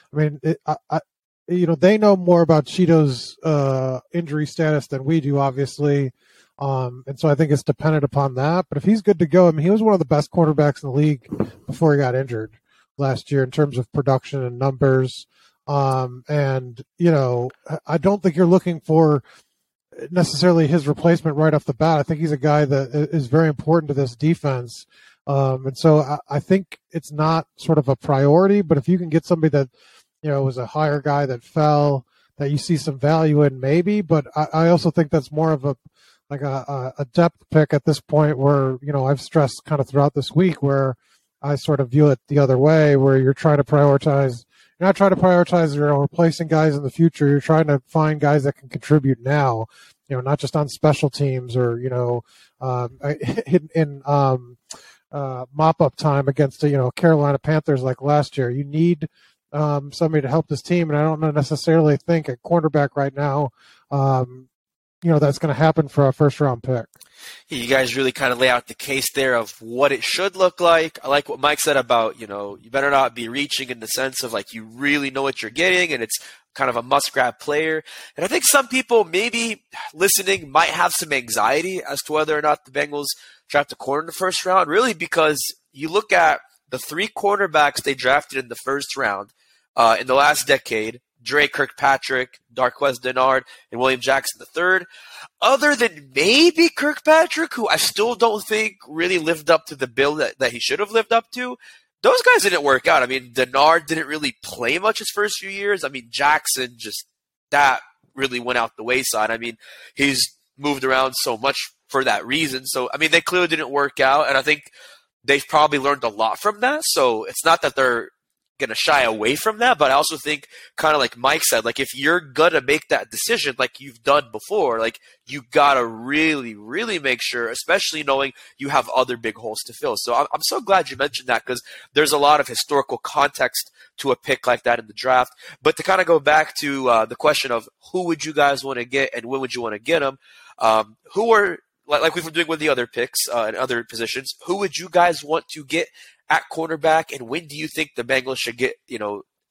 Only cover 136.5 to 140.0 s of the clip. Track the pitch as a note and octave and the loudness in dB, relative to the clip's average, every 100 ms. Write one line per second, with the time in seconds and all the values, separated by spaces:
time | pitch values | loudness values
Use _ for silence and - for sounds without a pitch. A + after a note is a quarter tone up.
136.5 | - D3 C#3 B2+ A2+ A2 - D3+ C#3+ C3 | -4 -6 -2 2 2 0 -2 0 0 -2
137.5 | A#2 A2 _ _ F#3 F3 D#3 D#3 D3 C#3+ | -6 -8 _ _ -6 -4 -6 -4 0 0
138.5 | C3+ C3+ B2 A#2+ C#3 C3+ A#2+ A#2 C3+ B2+ | 0 -6 -8 -4 -4 -4 -6 -8 -8 -6
139.5 | B2 A2+ G#2 B2 E3 | -8 -8 -8 -2 -2